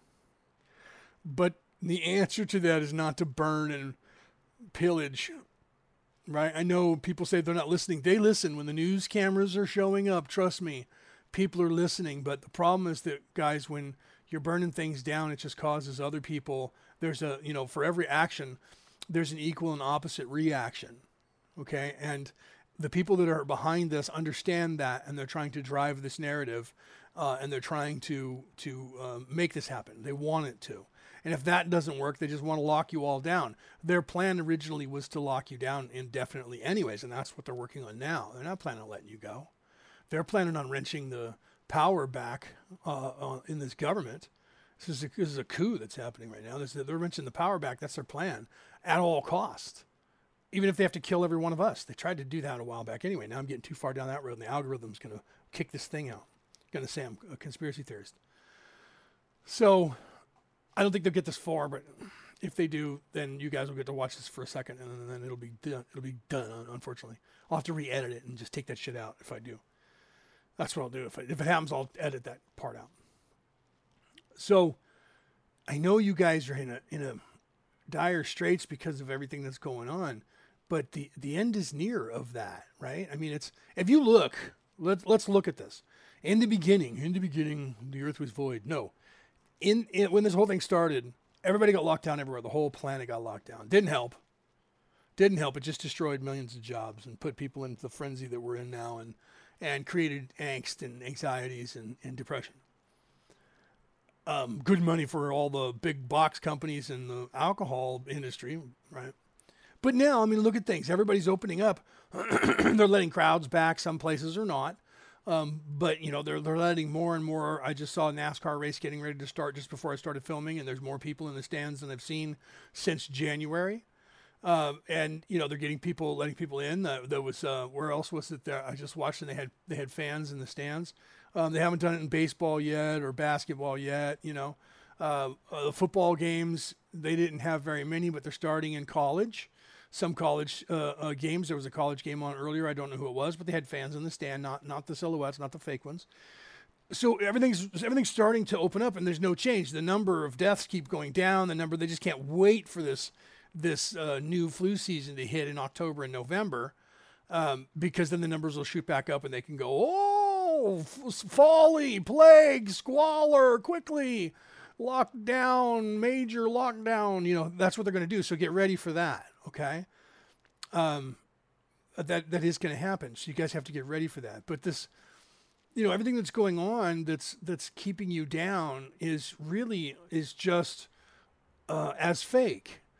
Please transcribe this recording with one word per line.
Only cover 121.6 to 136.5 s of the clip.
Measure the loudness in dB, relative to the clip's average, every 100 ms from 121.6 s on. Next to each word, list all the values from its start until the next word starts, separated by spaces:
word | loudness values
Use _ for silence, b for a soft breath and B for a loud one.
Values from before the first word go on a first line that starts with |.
| -6 -8
than | -10
I've | -10
seen | -8 -6 -6 -8 B B B
since | -4 -2 -2 -4
January. | -4 -2 -2 -2 -2 -2 -4 -10 b b b b b
Um, | 2 4 2 -4 -4
and, | -2 -2 -4 -4
you | -2
know, | -2
they're | -2
getting | -4 -4
people, | -4 -2 -2 -2
letting | -4 -4
people | -6 -4
in. | -2 -2 -2
Uh, | -4 -2
there | -4
was, | -4 -4
uh, | -4 -4 -4
where | -4 -2
else | -2 -2
was | -6 -8
it | -10 -6
there? | -6 -6
I | -10
just | -10 -4
watched, | -4 -4
and | -8
they | -8
had, | -10 -12 -10
they | -8
had | -6
fans | -6 -6 -4 -6
in | -8
the | -10
stands. | -8 -6 -6 -8 b b b b 0
Um, | 0
they | 2
haven't | 2 2
done | 2
it | 0
in | 0
baseball | 2 0 0 0 0
yet | 0 0 0 0
or | -2
basketball | -2 0 0 -2 -6 -4 -4
yet, | -2 -2 -2 -4
you | -8
know. | -6 -8 -10 b b b -6
Uh, | -2 0 -2 -6 _
uh, | -4 -4
the |
football | 0 2 4 4 4
games, | 2 0 0